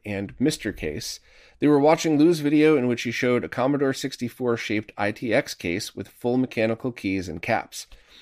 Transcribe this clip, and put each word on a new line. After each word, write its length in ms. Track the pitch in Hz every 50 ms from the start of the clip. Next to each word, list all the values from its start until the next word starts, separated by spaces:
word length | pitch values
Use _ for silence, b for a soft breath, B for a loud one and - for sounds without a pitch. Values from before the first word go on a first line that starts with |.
| -
and 300 | 107 101 98 101 95 - -
Mister 340 | 123 151 156 - - 107 92
case. 480 | - - 78 73 85 - - - - b b b b b b b b
They 80 | 135 147
were 100 | 147 143
watching 400 | 139 151 165 160 - 165 156 143
Lou's 220 | 151 170 175 156
video 360 | 143 143 151 151 151 156 156
in 120 | 139 123 123
which 140 | 120 113 -
he 80 | 123
showed 340 | 117 - - 123 123 120 -
a 40 | -
Commodore 440 | - - 123 135 143 139 143 135 135
sixty-four 640 | - - 131 - - 127 117 - - 127 120 117
shaped 360 | 113 - - 110 107 110 - -
I 160 | - 104 104 104
T 200 | - 131 117 104
X 220 | 135 - - -
case 400 | - - 87 85 101 - - -
with 140 | - 98 -
full 300 | - _ - 120 123 127
mechanical 520 | 127 123 - 120 110 113 113 - - 131
keys 380 | 123 - - 98 95 98 87 90
and 120 | 78 85
caps. 460 | - - 113 - - - - - - _ b b b b b b